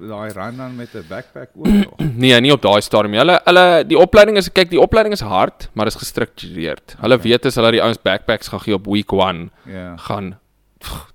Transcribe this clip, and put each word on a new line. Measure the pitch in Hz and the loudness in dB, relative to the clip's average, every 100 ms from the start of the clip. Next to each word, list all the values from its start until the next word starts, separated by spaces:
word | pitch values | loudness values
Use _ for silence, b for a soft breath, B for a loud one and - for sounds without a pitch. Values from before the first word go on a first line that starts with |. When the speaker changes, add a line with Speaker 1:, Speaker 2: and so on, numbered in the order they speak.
| 104 | -14
Speaker 1:
daai | 104 107 | -12 -12
run | 98 110 123 | -12 -12 -12
dan | 127 123 | -14 -14
met | 120 | -16
'n | 110 82 | -16 -14
backpack | 98 - 139 127 - | -14 -16 -20 -20 -4
ook | - | 0
nog? | 202 196 - | 2 0 -4
Speaker 2:
<clears throat> | 147 117 | -6 0
Nee, | 127 120 | 4 4
nie | 135 | 4
op | 139 | 2
daai | 98 104 | 4 2
stadium | - 110 104 | 2 0 0
nie. | 107 | 0
Hulle, | 160 175 - | 2 2 4
hulle, | 175 180 165 - | 4 6 4 4
die | - | 4
opleiding | 180 214 208 208 | 6 6 4 2
is, | 180 | 0
kyk, | 190 175 | -2 0
die | 165 | 2
opleiding | - 220 214 | 2 2 0
is | 208 | -4
hard, | 107 95 123 - - | -2 -2 -2 -4 -12
maar | 107 107 | -6 -6
is | - | -6
gestruktureerd. | - 117 117 - 85 87 80 - - - | -8 -6 -8 -10 -16 -10 -10 -10 -16 -6
Hulle | 110 123 | 0 0
Speaker 1:
Okay. | 110 | 2
Speaker 2:
weet | 120 127 | 0 0
as | 120 | 0
hulle | 113 | 2
die | 113 | 2
ouens | 110 101 | 0 -2
backpacks | 95 98 - 107 - | -2 -2 -2 -6 -6
gaan | 101 | -8
gee | - | -4
op | 98 101 | -4 -2
week | 104 - | -4 -2
one, | 95 92 85 85 _ - | 0 0 -2 -12 _ -18
Speaker 1:
Ja. | 95 90 85 | -16 -16 -14
Speaker 2:
gaan, | - 101 92 95 _ _ _ _ | -10 -10 -10 -14 _ _ _ _
pff, | - - - | -18 -18 -18